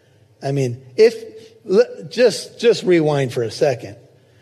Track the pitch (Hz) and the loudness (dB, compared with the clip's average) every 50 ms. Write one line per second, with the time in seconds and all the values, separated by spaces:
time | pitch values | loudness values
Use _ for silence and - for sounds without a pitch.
0 | _ _ _ _ _ _ _ _ - 139 139 139 135 123 120 - - - - - | _ _ _ _ _ _ _ _ -8 -6 -4 -2 -2 -4 -6 -8 -14 -8 2 4
1 | 214 240 226 - - - - - - - _ _ _ - 180 208 247 - - - | 4 4 4 0 -8 -18 -20 -20 -20 -20 _ _ _ 0 2 2 2 0 -2 -10
2 | - 147 - 214 247 220 180 - - - - - - 190 185 175 - 185 180 170 | -16 -10 -2 2 2 2 2 0 -6 -14 -10 -2 0 2 2 2 2 2 2 2
3 | 156 151 151 139 139 123 117 131 117 110 - - 165 147 127 120 - - 104 - | 2 2 0 0 -2 -2 -2 -4 -6 -6 -4 -2 0 0 0 -2 -8 -14 -18 -20
4 | - _ _ _ _ _ _ _ | -20 _ _ _ _ _ _ _